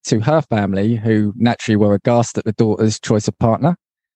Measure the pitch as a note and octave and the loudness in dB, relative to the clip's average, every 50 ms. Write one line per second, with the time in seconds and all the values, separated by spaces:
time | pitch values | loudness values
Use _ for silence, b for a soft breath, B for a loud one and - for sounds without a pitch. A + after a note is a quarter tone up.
0 | - - A#2+ A2 A2 D3+ D#3 D#3+ D3 - A#2 G#2 G2+ G2 G2 F#2+ G2+ A2+ A#2+ A2 | -2 -2 -2 0 0 0 0 0 0 0 -2 -2 0 0 0 0 0 0 -2 -2
1 | G#2 A#2 A2 G#2+ G#2 G#2 F#2+ - A2+ A#2+ A2+ - - - G#2+ G2+ G#2+ G#2 G2+ G2 | 0 0 0 0 0 -2 -2 0 0 0 0 -2 -2 0 0 2 2 2 2 2
2 | - B2 A#2+ A#2+ A#2 - - G#2 - A2+ G#2 - A#2 G#2+ G2+ F2+ A2 A2 G#2+ - | 2 2 2 2 2 0 -4 -6 -6 -4 -2 0 0 0 0 0 0 -2 -2 -2
3 | - - A#2 G#2+ - - - - - A#2 A2+ - C3 F3 F3+ - _ _ _ _ | -2 -2 0 0 0 -2 -4 -2 0 0 0 2 0 -2 -2 -2 _ _ _ _
4 | _ _ _ | _ _ _